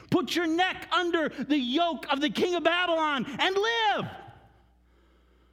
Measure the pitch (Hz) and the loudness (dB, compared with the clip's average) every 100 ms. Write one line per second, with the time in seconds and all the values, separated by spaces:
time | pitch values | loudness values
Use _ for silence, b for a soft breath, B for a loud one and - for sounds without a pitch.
0 | B 359 262 320 330 330 370 330 - 339 | B 0 2 0 0 2 0 -2 -2 0
1 | 349 339 302 - 233 294 240 294 349 277 | 2 2 0 -4 0 0 2 0 0 -2
2 | - 277 294 220 359 349 320 349 359 320 | -4 0 0 0 0 2 2 2 2 2
3 | 311 277 269 233 330 392 440 466 427 320 | 0 -2 -4 -2 0 2 0 0 0 0
4 | - - - - - _ _ _ b b | -4 -12 -18 -20 -20 _ _ _ b b
5 | b b b b b | b b b b b